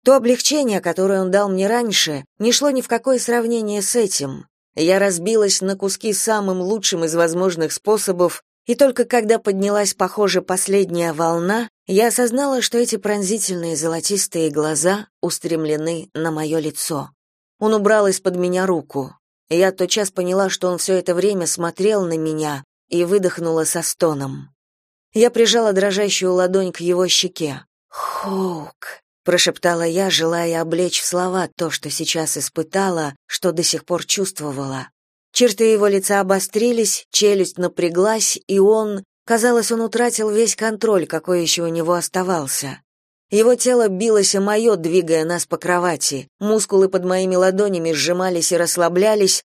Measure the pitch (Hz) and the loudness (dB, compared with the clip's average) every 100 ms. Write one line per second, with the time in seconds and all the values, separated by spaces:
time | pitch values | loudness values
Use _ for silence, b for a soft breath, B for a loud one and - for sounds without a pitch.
0 | 247 269 233 240 - 294 254 190 175 170 | 4 4 4 0 0 0 0 0 -2 0
1 | 190 190 185 196 202 185 196 240 233 - | 0 0 2 0 0 0 0 0 0 0
2 | 156 139 - - 220 240 285 262 - 233 | -2 -4 -10 -4 0 2 2 0 -2 -2
3 | 262 247 240 240 226 233 208 208 196 240 | 0 0 0 -2 0 -2 -2 -4 -2 0
4 | 202 - 139 143 - _ _ 151 160 190 | 0 -2 -6 -10 -16 _ _ 0 2 4
5 | 202 170 185 226 202 - 190 196 196 - | 2 0 0 2 2 0 -2 -2 -4 -4
6 | 226 196 - 214 196 185 180 220 - 175 | -4 -2 0 0 0 -2 -2 -2 -2 -2
7 | 165 170 170 175 185 165 156 - 202 214 | 0 2 0 2 0 0 -4 -2 0 0
8 | 202 180 175 - _ _ - 240 277 247 | 0 0 0 -2 _ _ -2 2 4 2
9 | 240 247 220 226 214 190 202 208 202 - | 0 2 2 2 0 0 0 0 0 -2
10 | 185 214 196 180 185 180 - 196 180 170 | -2 0 0 0 -2 -2 0 0 0 0
11 | 170 151 165 170 175 220 226 _ - 190 | -2 0 0 0 0 -2 -4 _ -2 2
12 | 233 240 240 247 277 262 - 240 240 214 | 2 2 0 0 0 0 0 0 0 -2
13 | 208 208 190 220 196 180 170 147 160 165 | -2 -2 -2 -2 -4 -4 -4 -4 -4 -4
14 | - 196 - 170 156 151 151 151 175 202 | -2 -2 -2 -2 -2 0 -2 0 0 -2
15 | 208 _ 170 - 165 165 156 151 160 165 | -6 _ -6 -6 -4 -4 -2 -2 -4 -6
16 | - 151 160 156 156 160 156 - - 147 | -8 -6 -4 -4 -4 -2 -4 -6 -6 -6
17 | 143 _ _ _ _ - 214 220 202 220 | -8 _ _ _ _ -4 0 2 4 4
18 | 196 190 190 180 180 180 185 165 135 139 | 4 0 -2 -2 0 0 0 0 -2 -8
19 | 131 - _ _ - 165 190 185 180 214 | -8 -12 _ _ -2 2 2 0 -2 -2
20 | 196 - 180 190 190 - 180 175 - 185 | -4 -4 -2 0 0 -2 -2 -2 0 0
21 | 180 175 196 196 160 - 170 175 208 208 | 0 0 0 0 -2 -4 -4 0 0 2
22 | 175 160 156 156 151 139 - _ - 170 | 0 -2 -2 -4 -4 -6 -12 _ -4 -2
23 | 175 202 180 170 165 160 156 170 151 - | 2 2 0 -2 -2 0 -2 -2 -4 0
24 | 170 143 135 139 135 _ _ _ _ _ | 0 0 -6 -10 -16 _ _ _ _ _
25 | _ 214 233 233 226 233 220 190 202 190 | _ 2 4 4 4 4 2 2 2 0
26 | 202 - 185 180 180 190 185 - 170 180 | -2 0 0 2 2 0 -2 -4 -2 0
27 | 180 - 180 - 151 135 - _ _ - | 2 0 -2 -4 -8 -8 -16 _ _ -10
28 | - - 196 190 185 165 147 - - - | -8 -6 -4 -2 -2 -4 -12 -16 -18 -18
29 | _ _ - 175 170 - 175 170 170 175 | _ _ 0 2 2 0 0 0 0 0
30 | 190 190 165 170 170 165 165 165 180 - | 0 0 0 0 -2 -2 -2 -2 -2 -2
31 | - 175 180 185 170 - 165 - 147 - | -2 -2 -2 -2 -4 -4 -6 -6 -8 -6
32 | 156 165 156 147 - 165 156 190 196 170 | -4 -4 -4 -4 -6 -6 -4 -2 -2 -2
33 | 147 139 - - 180 160 160 156 - 170 | -4 -8 -10 -4 -2 0 -2 -2 -4 -4
34 | - 202 190 - 151 135 135 135 127 _ | -2 -4 -4 -6 -8 -6 -6 -8 -12 _
35 | _ _ _ - 240 196 226 214 202 196 | _ _ _ 2 2 4 4 4 4 2
36 | 196 196 190 190 - 214 240 233 208 - | 2 0 2 0 0 0 2 2 0 -2
37 | - - 208 196 180 - 175 170 175 170 | -4 2 4 4 0 -2 -4 -2 -2 2
38 | 208 220 - - - 196 196 220 214 196 | 2 2 -2 -4 0 4 4 4 0 -6
39 | - _ - 226 240 233 214 226 226 226 | -10 _ -2 2 2 2 0 -2 -2 0
40 | 240 226 214 208 220 - 220 208 220 196 | 0 0 0 2 0 0 -4 -2 2 2
41 | 147 160 180 180 160 175 170 165 160 175 | 0 -4 -2 0 0 -2 -2 -2 0 -2
42 | - 185 185 170 139 - 139 135 _ _ | -2 -2 0 -2 -2 -6 -6 -10 _ _
43 | _ _ _ 202 226 240 247 247 220 185 | _ _ _ 2 4 4 2 2 2 0
44 | 226 214 190 196 202 214 226 190 160 180 | 2 4 4 2 0 2 2 2 2 2
45 | 165 160 160 175 - 165 165 175 175 156 | 2 2 0 -4 -4 -4 0 0 0 -2
46 | - 139 139 - 202 214 - 196 190 185 | -4 -6 -10 -6 0 0 2 2 4 2
47 | 180 185 185 180 190 190 208 180 165 151 | 0 0 2 2 2 2 0 0 -2 -2
48 | 147 175 185 175 160 170 170 175 170 175 | 0 0 -2 -2 0 0 0 0 0 2
49 | 214 214 190 - - | 2 2 2 0 -6